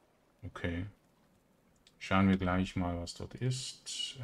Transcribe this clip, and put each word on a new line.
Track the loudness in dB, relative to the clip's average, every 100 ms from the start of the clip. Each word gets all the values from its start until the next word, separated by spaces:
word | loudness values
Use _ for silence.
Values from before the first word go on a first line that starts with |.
| _ _ _ -14
Okay. | -12 -4 -2 -2 -6 -10 _ _ _ _ _ _ _ _ -20 -12
Schauen | 2 6 6
wir | 6
gleich | 4 2 0 0
mal, | -2 -2
was | -6 -10
dort | -10 -4
ist. | -2 -2 -6 -12 -10 -8 -8 -6